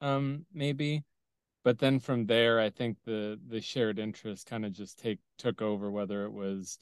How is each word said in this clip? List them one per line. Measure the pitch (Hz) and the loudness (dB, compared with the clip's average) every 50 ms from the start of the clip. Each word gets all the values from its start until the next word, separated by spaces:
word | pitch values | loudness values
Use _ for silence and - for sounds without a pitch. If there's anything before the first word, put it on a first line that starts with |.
um, | 151 139 139 139 139 135 139 147 175 - - | -2 0 0 2 2 0 -2 -4 -8 -10 -6
maybe. | 160 143 143 143 139 147 147 151 151 147 _ _ _ _ _ _ _ _ _ _ _ - | -2 -2 0 0 0 0 0 0 -2 -4 _ _ _ _ _ _ _ _ _ _ _ 2
But | 123 123 - | 2 2 4
then | 135 135 135 131 | 4 4 4 4
from | - - 131 120 110 | 2 0 0 0 2
there, | 101 113 117 117 117 117 113 | 4 6 6 6 6 6 6
I | 110 107 | 4 2
think | 101 - 123 117 104 - - | 0 -2 -4 -4 -4 -4 -6
the, | 117 113 107 104 107 107 107 - 127 | -4 -4 -2 -2 -4 -6 -8 -10 -8
the | 113 110 | -6 -6
shared | 104 - - 135 120 110 104 101 | -6 -4 -2 0 2 2 0 0
interest | 107 110 104 - - 110 101 95 - - | -2 -4 -6 -6 -8 -10 -10 -10 -10 -8
kinda | 123 113 107 104 | -6 -4 -4 -4
just | 92 101 101 - - - | -6 -8 -10 -14 -12 -8
take, | - 117 104 90 _ _ _ - | -4 -4 -4 -4 _ _ _ -6
took | - 123 - - | -2 -2 -2 0
over, | 110 107 104 98 101 101 | 0 -2 -2 -2 -2 -4
whether | 101 104 101 95 104 101 101 | -4 -4 -4 -2 -4 -4 -4
it | 107 107 | -6 -6
was, | 104 98 98 98 98 95 - - - | -6 -6 -4 -4 -6 -6 -10 -14 -16